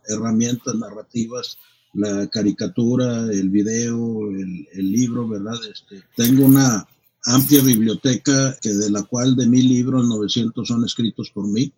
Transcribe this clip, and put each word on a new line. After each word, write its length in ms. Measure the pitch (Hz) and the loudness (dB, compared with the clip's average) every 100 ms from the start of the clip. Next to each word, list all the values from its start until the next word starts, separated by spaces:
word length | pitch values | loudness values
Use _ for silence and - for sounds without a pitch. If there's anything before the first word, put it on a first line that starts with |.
| 104 | -6
herramientas 680 | 107 113 110 120 120 123 110 | -6 -2 0 0 -4 -6 -8
narrativas, 840 | 110 107 - 120 113 123 - - _ _ _ | -8 -14 -10 -8 -6 -8 -12 -14 _ _ _
la 340 | 98 104 101 101 | -6 -4 -4 -4
caricatura, 960 | 113 101 98 98 - 117 127 123 117 113 | -2 -2 -2 -4 -2 0 0 0 -2 -4
el 180 | 98 95 | -2 0
video, 800 | 101 104 113 120 117 117 110 107 | 0 0 -2 -4 -4 -4 -6 -6
el, 380 | 95 95 90 - | -8 -10 -12 -14
el 180 | 95 95 | -6 -2
libro, 360 | 110 123 120 113 | 0 0 -2 -6
¿verdad? 320 | 104 104 113 110 | -6 -8 -10 -14
Este, 320 | - - 98 _ - | -18 -20 -20 _ -2
tengo 300 | 117 131 135 | 4 6 8
una 420 | 135 131 104 - _ _ _ 123 | 8 6 0 -6 _ _ _ 0
amplia 360 | 131 135 143 | 2 6 6
biblioteca 960 | 135 113 113 98 135 113 - 135 135 135 | 6 4 2 0 -2 0 0 0 0 -4
que 80 | 110 | -4
de 200 | 101 104 | -2 -2
la 140 | 104 | -4
cual 320 | 98 120 127 127 | -4 -2 0 2
de 120 | 117 | 4
mil 200 | 127 127 | 4 4
libros, 400 | 123 127 131 120 | 4 2 0 0
novecientos 640 | 107 101 117 113 - 104 | 0 -2 -2 -2 -4 -4
son 160 | 117 120 | -2 -2
escritos 440 | - 117 - 110 | -2 -4 -6 -10
por 160 | 104 101 | -8 -4
mí. 240 | 107 139 | -2 -4